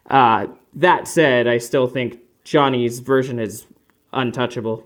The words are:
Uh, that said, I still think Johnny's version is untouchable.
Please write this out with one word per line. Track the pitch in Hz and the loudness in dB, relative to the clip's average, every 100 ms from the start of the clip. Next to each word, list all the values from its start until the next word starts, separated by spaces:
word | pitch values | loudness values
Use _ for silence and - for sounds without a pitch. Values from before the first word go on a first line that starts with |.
| - | 0
Uh, | 135 120 107 101 - _ | 2 4 2 -2 -12 _
that | - 180 160 - | 0 2 2 0
said, | 170 151 123 120 | 2 4 4 2
I | 120 | 0
still | 120 139 127 | 0 0 0
think | 131 120 - _ _ | -2 -6 -10 _ _
Johnny's | - 151 139 127 120 123 | -2 2 2 2 -2 -4
version | 127 131 131 120 | -2 0 0 -4
is | 107 104 - _ _ _ _ | -6 -8 -18 _ _ _ _
untouchable. | 131 123 127 123 123 110 113 | -6 -4 -4 -4 -4 -8 -8